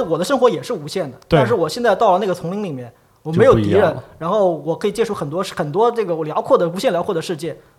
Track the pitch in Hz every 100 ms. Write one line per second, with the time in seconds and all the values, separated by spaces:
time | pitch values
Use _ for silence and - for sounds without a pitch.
0 | 196 156 185 269 240 160 - 214 147 190
1 | 151 120 - 165 110 226 156 240 240 202
2 | 226 180 202 170 165 202 202 131 120 -
3 | _ _ 156 165 254 180 104 185 180 131
4 | - - 165 214 185 156 143 165 208 226
5 | 220 196 151 165 190 - 151 165 240 226
6 | 190 160 156 151 - 247 170 180 262 170
7 | 175 165 156 156 160 - _